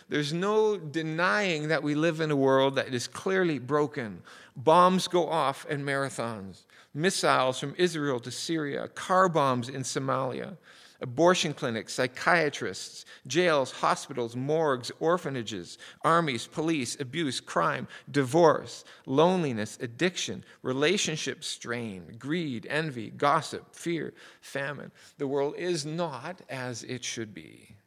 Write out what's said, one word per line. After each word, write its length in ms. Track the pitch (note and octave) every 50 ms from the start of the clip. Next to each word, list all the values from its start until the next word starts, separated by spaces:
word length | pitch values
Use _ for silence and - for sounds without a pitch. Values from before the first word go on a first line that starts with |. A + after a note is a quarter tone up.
| - -
There's 240 | - D3 D3 C#3+ D#3+
no 440 | E3+ F#3+ G#3 G#3+ G#3+ A3 G#3+ G#3 F#3
denying 920 | D#3+ D3 C#3 E3 D#3+ D#3+ D#3 E3 F3 F#3+ G#3 G#3 G3+ F#3 E3 D3+ D3+ D#3
that 120 | D#3+ C#3
we 140 | C#3 D3 D3
live 240 | D3+ D#3+ E3+ D#3+ D#3+
in 100 | D#3+ D#3
a 60 | D3
world 400 | C#3 C3+ C3+ C3+ C3+ C3+ C#3 C3+
that 180 | C3 G#2+ B2+ B2+
is 140 | A#2+ - -
clearly 500 | - - - G3 F#3+ F#3+ F#3 E3+ D3+ A#2+
broken. 640 | B2+ B2 D3 D3 D3+ D3 - C#3+ A#2 G#2 F2+ E2+ - - - - - - _
Bombs 540 | C#3+ A#2 D#3 D#3+ F3+ F3+ F3+ F#3 F3+ - -
go 220 | - F3+ D#3+ D3
off 360 | D#3+ D#3+ C#3 C3 C#3 - - -
in 180 | D3 C#3+ C#3
marathons. 800 | C#3+ C#3 C#3 C3+ C3 - - A#2 A#2 A2+ G#2 F#2+ F#2+ F2 - - _ - - - _ -
Missiles 640 | C#3+ E3 F#3+ F#3 - F3+ D3+ C3+ C3+ C3 C3 B2+ -
from 140 | D3+ C#3 D3+ -
Israel 420 | F3+ F3+ D#3 D#3 C#3+ C#3+ B2+ A#2+
to 120 | B2 B2+
Syria. 580 | A#2+ - - - E3 D#3+ D3 C#3+ C3+ B2 A2+ -
Car 400 | - - - - F#3 F#3 F#3+ F#3
bombs 400 | D#3+ D#3+ C#3 C3+ B2+ B2 A#2 B2+
in 140 | C#3+ C#3 B2+
Somalia. 720 | - - C#3+ C3+ C3+ C3 C3 C3+ B2+ B2 - - - E3+ - _ - - - - - - _
Abortion 520 | - B2+ A#2+ C#3+ E3 F3+ F#3 - - D#3+ C#3
clinics, 380 | - D3+ B2 A2+ A2 - -
psychiatrists, 1120 | - - B2+ C3 - - - E3+ F3 E3 D#3 C#3+ - - B2 F#2+ F#2 - - - - - - - - - _ A#2
jails, 440 | B2+ E3+ F3+ E3+ D#3 C#3+ B2+ -
hospitals, 640 | - - F#3+ D#3 F3 - - - C#3 C3 A#2 A2+ A#2 B2
morgues, 520 | C3 C#3+ D#3 E3 D#3+ D3 C3 A#2+ A#2 - - -
orphanages, 760 | D#3 D#3+ F3 F3+ F3+ D3 C3+ B2 A2 G#2 G#2+ F#2 E2+ - - - - - - -
armies, 460 | - D3+ E3 E3+ D#3+ D3 B2 A2+ - -
police, 500 | - E3+ D#3 E3 E3 C#3+ A#2+ - - -
abuse, 440 | C#3 A#2+ C#3 E3+ E3 C3 A#2 -
crime, 480 | - - - F3 E3+ D#3 C#3 C3 C3 - - - - -
divorce, 760 | C3+ C#3+ C3+ A#2+ C3+ E3+ E3+ D3+ - - - - - - - - - - _
loneliness, 720 | - C3 C#3+ E3 F3+ F#3+ F3+ E3 C#3 A#2+ G#2+ G#2+ - - -
addiction, 640 | C#3 A#2 A#2 B2 E3 F#3 F3+ - - - F#2+ F#2 - - - _
relationship 800 | - B2 B2+ C3+ D3 E3 G3 G3 - F#3 D#3 D3+ - C3+ - - -
strain, 720 | - - - - A#2+ A#2 A#2+ A#2 G#2+ F#2+ F2+ E2+ F2+ A#2 A2+
greed, 480 | B2+ C#3 D#3+ F3+ E3 C#3+ B2 A2 - -
envy, 400 | C#3 D3+ E3 D#3 B2+ A#2 G#2+ A2
gossip, 640 | - - C#3+ C#3+ D#3 D#3 - - - F2+ - - -
fear, 380 | - - E3+ E3+ D3+ C3 - - - - - - _
famine. 540 | - - - C#3 C#3 D3+ C#3+ - - - - - - - _ -
The 100 | C#3+ C3+
world 300 | C#3+ C#3 C#3+ D3 D3+ -
is 280 | E3+ F3+ F3 D#3 C#3
not 560 | D3+ D#3 E3+ F3 D#3+ C3+ A#2+ C3+ E3+ F#3 F#3 - -
as 380 | C3 C3 B2+ B2+ A#2+ G#2+ -
it 180 | - B2+ A#2+ -
should 300 | - - A#2 A2+ G#2+ F#2
be. 420 | E2 D#2 G#1+ A1 A#1+ - - - - _